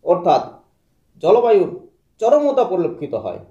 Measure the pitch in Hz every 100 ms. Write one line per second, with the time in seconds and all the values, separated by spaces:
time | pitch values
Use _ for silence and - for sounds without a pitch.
0 | 151 180 175 139 - - _ _ _ _
1 | _ _ 160 226 233 202 165 120 - _
2 | _ _ 220 294 285 254 233 185 165 -
3 | 143 110 101 - -